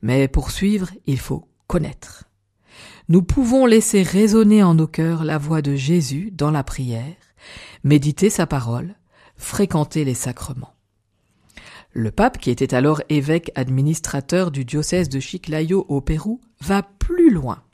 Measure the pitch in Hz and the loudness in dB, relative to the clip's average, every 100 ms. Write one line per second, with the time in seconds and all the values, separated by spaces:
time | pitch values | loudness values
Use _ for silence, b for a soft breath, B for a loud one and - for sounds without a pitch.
0 | 110 131 135 135 139 - 190 208 185 - | 0 2 2 0 -2 -2 0 0 -4 -8
1 | - 135 - 131 - _ _ 180 156 - | -4 -4 -4 -8 -8 _ _ -4 -4 -10
2 | - - - _ _ _ B B B B | -20 -20 -20 _ _ _ B B B B
3 | B 170 180 - 247 262 254 226 214 208 | B 2 4 0 2 4 6 4 4 0
4 | 175 185 214 220 214 214 190 160 156 - | 2 2 4 4 6 6 6 4 2 -2
5 | 160 165 156 151 147 160 143 139 135 175 | -2 -2 -2 -4 -2 -2 0 -2 0 0
6 | 135 135 208 175 147 151 135 - 127 117 | 0 -6 -8 -4 -2 -2 -4 -6 -6 -6
7 | 131 170 B B B B B B - 147 | -8 -14 B B B B B B 2 4
8 | 143 147 202 - 175 143 117 117 165 208 | 2 0 0 2 -2 -2 -4 -6 -8 -14
9 | _ b b b - - 196 160 151 156 | _ b b b -12 -4 0 0 -2 -2
10 | 143 123 - 120 - 131 - _ _ _ | -2 -2 -6 -8 -12 -12 -14 _ _ _
11 | _ _ _ _ _ B B B B - | _ _ _ _ _ B B B B -6
12 | 110 110 226 - - 120 131 127 139 156 | -6 0 0 0 -4 -2 0 2 2 0
13 | - 151 139 165 - - 127 131 143 160 | 0 -2 2 -2 -2 -6 -2 0 0 -2
14 | - 143 135 175 180 139 127 147 151 175 | -4 -6 -2 0 0 -4 -6 -4 -2 -2
15 | 170 135 - 180 - 156 160 190 - 139 | -2 -4 -8 -12 -8 -4 0 -2 -2 -4
16 | 139 156 208 240 _ _ 139 196 190 _ | -2 -4 -4 -8 _ _ -2 -2 -2 _
17 | - 359 339 190 131 - _ | -4 4 4 4 -2 -10 _